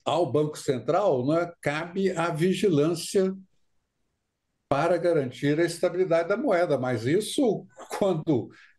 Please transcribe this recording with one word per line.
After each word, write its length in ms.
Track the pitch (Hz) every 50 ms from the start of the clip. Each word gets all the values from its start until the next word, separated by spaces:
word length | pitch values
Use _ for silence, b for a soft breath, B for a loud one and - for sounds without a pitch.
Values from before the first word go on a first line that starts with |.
| -
ao 260 | - 135 160 175 139
Banco 280 | 117 147 151 151 151 -
Central, 680 | - - 139 123 - - 151 185 208 196 147 127 123
né, 240 | 139 156 170 170 170 - _
cabe 500 | - 147 143 156 170 170 175 190 196 185
a 200 | 180 165 165 175
vigilância 1000 | 156 147 165 190 180 - - 202 165 143 147 165 175 170 - - - 202 190 190 190 190 - _ _ _ _ _ _ _ _ _ _ _ _ _ _ _ _ _ _ _ _ _ _ _ _ -
para 300 | 139 139 156 170 180 165
garantir 600 | 170 175 165 156 135 123 117 - 139 143 147 151
a 60 | 170
estabilidade 640 | 165 165 - - 175 165 180 185 160 165 165 170 165
da 80 | 202
moeda, 420 | 220 294 277 196 170 175 156 147 127
mas 280 | 123 127 127 110 107
isso, 600 | 127 156 202 214 - - - 285 233 185 - - - _ - - - - -
quando 520 | 208 196 180 156 - - 147 113 95 B B B B B B